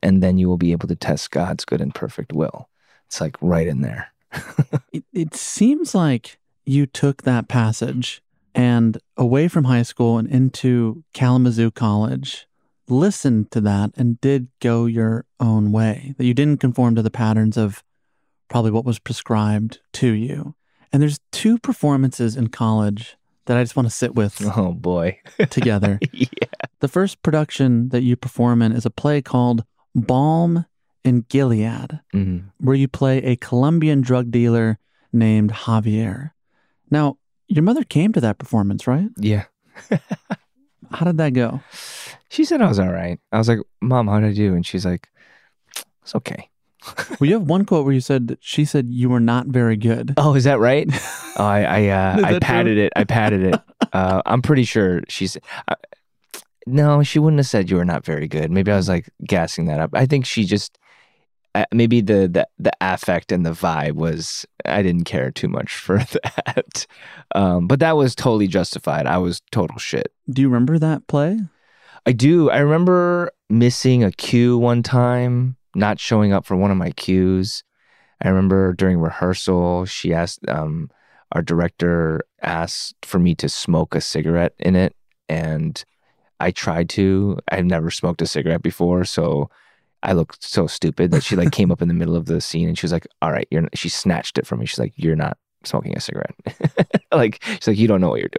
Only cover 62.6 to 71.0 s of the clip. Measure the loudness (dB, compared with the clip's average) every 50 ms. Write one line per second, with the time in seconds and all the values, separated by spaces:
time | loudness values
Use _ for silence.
62.6 | -2 -2 -2 -2 -2 -4 -4 -4 -2 -2 -2 -2 -2 -2 -2 0 0 -2 -2 -2
63.6 | -4 -2 -2 -2 -4 -4 -4 -2 -4 -4 -4 -6 -8 -10 -10 -12 -14 -16 _ -10
64.6 | -6 -2 0 0 2 2 0 0 -2 -2 -4 -4 -4 -4 -6 -6 -6 -4 -4 -6
65.6 | -8 -8 -12 -8 -2 0 0 0 0 0 -4 -6 -6 -6 -8 -8 -8 -6 -4 -6
66.6 | -6 _ -8 -12 -12 -14 _ -20 -20 -20 -20 -18 -10 -4 -2 0 2 2 2 2
67.6 | 2 2 2 2 4 2 4 2 2 0 0 0 0 0 2 2 2 2 0 0
68.6 | -2 -2 -6 -8 -6 -4 -4 -2 -2 0 0 0 0 -2 -4 -6 _ -6 -2 -2
69.6 | -2 -2 -4 -10 -8 -6 -4 -4 -6 -6 _ _ _ -4 0 2 2 2 2 2
70.6 | 2 2 2 2 0 0 -2 -4